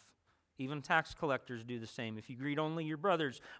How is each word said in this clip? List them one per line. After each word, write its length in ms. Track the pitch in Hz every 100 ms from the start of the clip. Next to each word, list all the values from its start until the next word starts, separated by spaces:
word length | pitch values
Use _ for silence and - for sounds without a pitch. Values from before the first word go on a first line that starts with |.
| - - _ _ _ -
Even 180 | 131 147
tax 340 | 135 165 156
collectors 480 | - 160 127 - 120
do 140 | 117 123
the 80 | 113
same. 300 | - 113 110
If 140 | -
you 60 | 123
greet 220 | 143 143
only 260 | 156 165
your 120 | 156 156
brothers, 440 | 190 170 147 120 - -